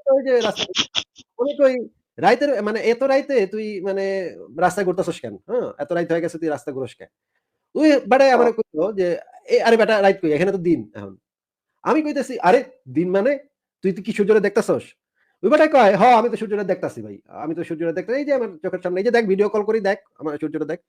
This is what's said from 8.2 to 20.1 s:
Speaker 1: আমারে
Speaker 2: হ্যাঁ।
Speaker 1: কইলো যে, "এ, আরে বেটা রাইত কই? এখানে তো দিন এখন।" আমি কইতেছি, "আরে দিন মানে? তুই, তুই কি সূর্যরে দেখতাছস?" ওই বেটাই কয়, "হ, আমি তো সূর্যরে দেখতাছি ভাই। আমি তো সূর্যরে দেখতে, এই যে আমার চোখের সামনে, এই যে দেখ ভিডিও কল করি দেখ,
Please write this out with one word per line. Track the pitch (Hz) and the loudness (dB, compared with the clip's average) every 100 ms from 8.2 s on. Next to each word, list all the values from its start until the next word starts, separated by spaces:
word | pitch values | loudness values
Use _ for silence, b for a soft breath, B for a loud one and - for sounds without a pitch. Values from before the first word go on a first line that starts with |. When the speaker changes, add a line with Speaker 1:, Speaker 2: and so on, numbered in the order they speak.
| 269 | 6
Speaker 1:
আমারে | 247 240 | 6 4
Speaker 2:
হ্যাঁ। | |
Speaker 1:
কইলো | 220 - 151 185 | 0 -4 -4 -2
যে, | 202 180 170 - - - | -2 -2 -4 -8 -18 0
"এ, | 240 | 2
আরে | 190 226 | 4 4
বেটা | 214 214 | 4 4
রাইত | 196 196 | 2 2
কই? | 165 | 0
এখানে | 147 190 | 0 0
তো | 190 | 0
দিন | 170 147 104 107 | 0 -2 -4 -14
এখন।" | 98 95 _ _ _ _ _ _ | -16 -18 _ _ _ _ _ _
আমি | - 285 | -2 0
কইতেছি, | 302 285 254 247 | 0 -4 -6 -2
"আরে | - 247 - _ 131 | 2 2 0 _ -8
দিন | 127 180 | -4 0
মানে? | 190 226 277 - _ _ _ | 0 0 -2 -6 _ _ _
তুই, | 190 | -4
তুই | 190 | -4
কি | 202 | -6
সূর্যরে | 208 196 214 | -2 2 2
দেখতাছস?" | 196 214 - 139 - _ _ _ _ _ | 2 -2 -2 -2 -6 _ _ _ _ _
ওই | 202 | 2
বেটাই | 311 311 | 4 4
কয়, | 285 208 196 | 4 4 6
"হ, | |
আমি | 233 233 233 | 6 6 2
তো | 214 | -4
সূর্যরে | 214 208 | -6 -4
দেখতাছি | 190 180 147 123 | -4 -4 -6 -10
ভাই। | 107 101 _ | -16 -16 _
আমি | - 131 165 | -12 -10 -8
তো | |
সূর্যরে | 165 160 165 | -8 -6 -6
দেখতে, | 165 180 | -6 -4
এই | 262 285 | -4 -2
যে | |
আমার | 269 226 165 | -4 -4 -8
চোখের | 185 180 | -10 -6
সামনে, | 180 180 | -6 -2
এই | 220 | 0
যে | |
দেখ | 233 220 | 2 2
ভিডিও | 190 202 | 0 0
কল | 214 | -2
করি | 208 220 | -2 -2
দেখ, | 202 202 _ | -2 -4 _